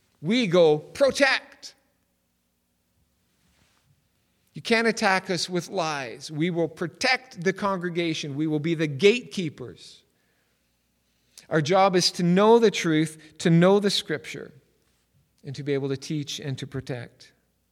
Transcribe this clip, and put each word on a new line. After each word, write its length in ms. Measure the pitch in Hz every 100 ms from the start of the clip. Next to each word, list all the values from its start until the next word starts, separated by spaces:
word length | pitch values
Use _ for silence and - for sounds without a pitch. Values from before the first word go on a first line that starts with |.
| _ -
we 260 | 151 247 208
go, 300 | 180 160 151
"Protect." 960 | - - 269 - 269 247 - - - _ _ _ _ _ _ _ _ _ _ _ _ _ _ _ _ _ _ _ _ _ _ _ _ _ _ _ _
You 80 | 156
can't 260 | - 226 226
attack 420 | 220 208 190 185
us 200 | 175 -
with 180 | 180 170
lies. 640 | 190 160 143 123 110 139
We 180 | 156 175
will 200 | 170 160
protect 760 | - 175 - 247 247 - 190
the 80 | 170
congregation. 840 | 190 208 190 175 165 170 160 151 139
We 120 | 156
will 120 | 151
be 140 | 156
the 140 | 160 156
gatekeepers. 1120 | 135 196 240 190 - 160 - 120 - - - _ _ _ _ _ _ _ _ _ _ _ _ _ - -
Our 120 | 160
job 340 | 147 190 196 185
is 120 | -
to 100 | -
know 340 | 175 185 214 233
the 140 | 220
truth, 460 | - 170 156 156 - - -
to 100 | 180
know 300 | 165 180 202
the 120 | 202
scripture, 600 | - - 147 - - - - _ _ _ _ _ _ _ _
and 100 | 151 135
to 80 |
be 100 | 139
able 160 | 139 135
to 80 | 131
teach 420 | - 151 143 -
and 180 | 147 131
to 80 | 135
protect. 680 | 131 127 123 - _ - _ _ _ _